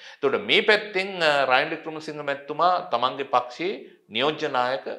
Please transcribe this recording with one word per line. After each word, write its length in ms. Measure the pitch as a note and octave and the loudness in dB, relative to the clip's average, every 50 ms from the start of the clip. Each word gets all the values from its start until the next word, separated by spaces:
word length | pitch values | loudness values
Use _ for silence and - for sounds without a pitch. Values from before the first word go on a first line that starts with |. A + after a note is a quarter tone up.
| - - | -20 -20
එතකොට 320 | - - - C3+ A#2 G2+ | -8 -2 0 0 0 0
මේ 200 | G2+ G#2+ D3 G3+ | 2 4 4 4
පැත්තෙන්, 480 | G#3 A3 G#3+ G#3 - - - F#3 F#3+ G3+ F#3+ F3+ | 6 6 4 4 2 -2 -4 -4 -4 -4 -4 0
අ, 120 | E3 D3+ D3 C#3 C3+ | 2 2 4 4 4
රනිල් 240 | B2+ B2+ C3+ D3+ D#3+ | 4 4 4 4 0
වික්‍රමසිංහ 520 | D#3+ D#3 - D#3+ D#3 D#3 D3+ D#3 D3 D3+ C#3+ | -4 -8 -8 -10 -10 -10 -10 -10 -10 -6 -4
මැතිතුමා 500 | C#3+ C#3 C#3 - - D#3 D3 E3 F3+ F#3 - - - | -4 -6 -6 -6 -8 -2 2 2 2 2 2 0 -2
තමන්ගේ 420 | - A#2+ B2 C3 C#3 C3+ C3+ - - | -2 0 0 0 -2 -4 -4 0 0
පක්ෂයේ 420 | B2+ - - - - D#3+ F#3+ A#3 C#4 - - - _ _ | 0 0 -2 -6 -6 -6 -6 -6 -8 -12 -18 -20 _ _
නියෝජ්‍ය 400 | _ G2+ A2+ C3+ D3+ D#3 D3 D3+ C#3+ | _ -4 0 0 0 0 -2 -4 -2
නායක 360 | C3+ B2 B2 B2+ C3 C#3 - A2+ G#2 | 0 0 0 0 -2 -4 -6 -8 -12